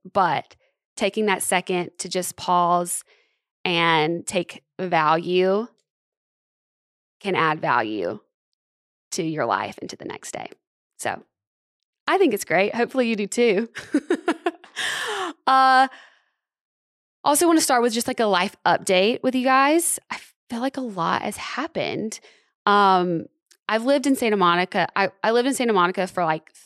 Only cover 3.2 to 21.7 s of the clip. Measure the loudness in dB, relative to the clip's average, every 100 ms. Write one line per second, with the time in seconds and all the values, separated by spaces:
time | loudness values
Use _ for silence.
3.2 | _ _ _ _ -2 0 2 2 2 -2
4.2 | -4 -6 -6 -10 _ -10 -2 0 2 2
5.2 | 0 0 2 0 -2 _ _ _ _ _
6.2 | _ _ _ _ _ _ _ _ _ _
7.2 | -6 -2 0 -2 0 0 -2 -4 -6 -8
8.2 | _ _ _ _ _ _ _ _ _ -6
9.2 | -6 -4 -2 -2 -4 -10 -16 -14 -14 -14
10.2 | -14 -14 -14 -18 _ _ _ -10 -8 -8
11.2 | -12 _ _ _ _ _ _ _ -2 2
12.2 | 2 0 -2 0 0 -2 -2 0 -2 -2
13.2 | -4 0 2 2 -2 -8 -4 -4 -2 -4
14.2 | -2 -4 -4 -8 -14 -10 -8 -6 -6 -6
15.2 | -8 -6 0 4 6 4 4 -2 -20 _
16.2 | _ _ _ _ _ _ _ _ _ _
17.2 | -2 2 4 4 4 2 2 0 -4 -2
18.2 | 2 2 0 -2 0 0 2 2 4 2
19.2 | -2 0 2 2 4 2 0 -6 -10 -16
20.2 | -16 _ -12 -6 -6 -6 -8 -4 -2 -2
21.2 | -4 -8 -10 -8 -6